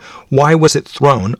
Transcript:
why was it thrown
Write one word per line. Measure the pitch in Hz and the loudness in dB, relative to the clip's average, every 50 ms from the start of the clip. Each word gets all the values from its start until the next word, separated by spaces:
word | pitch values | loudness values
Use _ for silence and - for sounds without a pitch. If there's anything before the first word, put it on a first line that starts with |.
| - - - - - _ | -18 -20 -20 -20 -10 _
why | - 135 147 151 165 | -2 0 2 2 2
was | 160 156 151 - | 2 2 0 0
it | 143 - - | -2 -6 -8
thrown | - - 139 143 135 117 92 98 - - | -6 -2 0 0 0 0 -2 -6 -8 -6